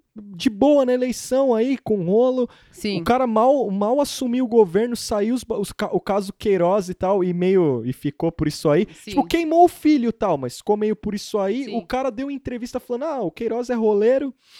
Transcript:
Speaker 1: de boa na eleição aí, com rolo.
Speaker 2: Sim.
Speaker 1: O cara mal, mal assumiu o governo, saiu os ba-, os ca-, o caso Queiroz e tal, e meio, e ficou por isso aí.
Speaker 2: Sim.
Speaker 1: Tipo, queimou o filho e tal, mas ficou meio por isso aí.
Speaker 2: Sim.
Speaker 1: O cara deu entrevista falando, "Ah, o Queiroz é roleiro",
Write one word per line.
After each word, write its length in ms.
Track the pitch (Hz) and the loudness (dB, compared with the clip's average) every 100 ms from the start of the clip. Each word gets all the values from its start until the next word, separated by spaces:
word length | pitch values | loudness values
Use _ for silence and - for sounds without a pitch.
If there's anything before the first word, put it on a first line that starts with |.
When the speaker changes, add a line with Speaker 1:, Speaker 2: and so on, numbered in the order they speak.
| _ 220 | _ -20
Speaker 1:
de 340 | 202 180 254 | -18 -4 -4
boa 360 | 202 269 294 254 | 2 4 4 4
na 80 | |
eleição 600 | 254 254 220 - 254 269 | 0 -2 -6 -2 0 2
aí, 240 | 220 254 262 | 2 0 -2
com 260 | - 208 | -2 -2
rolo. 460 | 165 214 254 254 240 - _ | 2 2 2 0 -4 -6 _
Speaker 2:
Sim. 300 | - 214 185 | -8 -4 -2
Speaker 1:
O 20 | |
cara 240 | 165 247 254 | 0 2 2
mal, 420 | 220 247 285 208 | 2 4 2 0
mal 300 | 196 208 269 | -2 0 0
assumiu 440 | 285 - 254 240 247 | -2 -4 -4 -2 2
o 20 | |
governo, 480 | 233 196 180 240 240 | 4 4 2 0 -4
saiu 400 | - 214 220 247 | -4 -2 0 -2
os 80 | |
ba-, 160 | - 202 | -4 -6
os 120 | 196 | -6
ca-, 200 | - 202 | -6 -4
o 80 | - | -2
caso 340 | - 202 196 | -2 -2 -4
Queiroz 560 | - 220 190 170 208 180 | -4 0 2 4 2 -2
e 60 | 180 | -4
tal, 280 | 185 202 | 0 0
e 80 | 180 | 0
meio, 500 | 175 180 190 160 123 117 | 0 2 4 4 0 -4
e 80 | |
ficou 380 | 131 147 - 165 | -6 -6 -4 -4
por 160 | - 151 | -2 -4
isso 220 | - 160 | 0 2
aí. 180 | 151 214 | 2 0
Speaker 2:
Sim. 200 | - - | -6 -4
Speaker 1:
Tipo, 120 | 214 320 | -2 0
queimou 380 | 330 320 330 349 | 0 2 6 4
o 20 | |
filho 420 | - 302 294 233 | 4 2 2 0
e 40 | |
tal, 220 | - 202 147 | -2 -2 -2
mas 180 | 135 - | -4 -6
ficou 180 | - 208 | -2 0
meio 180 | 214 208 | 0 -2
por 180 | 202 | -6
isso 240 | 202 - 214 | -8 -6 -4
aí. 280 | 196 240 262 | -2 -4 -6
Speaker 2:
Sim. 120 | 226 | -8
Speaker 1:
O 80 | 170 | -4
cara 240 | 254 269 | -4 -4
deu 200 | 214 277 | -6 -8
entrevista 480 | 277 262 240 240 247 | -8 -10 -10 -8 -10
falando, 240 | - 240 311 | -8 -6 -6
"Ah, 160 | 277 | -4
o 80 | 180 | -6
Queiroz 400 | - 226 226 247 | -6 -4 -4 -4
é 60 | 240 | 0
roleiro", 580 | 220 202 220 269 277 - _ - | 2 2 2 2 0 -8 _ -20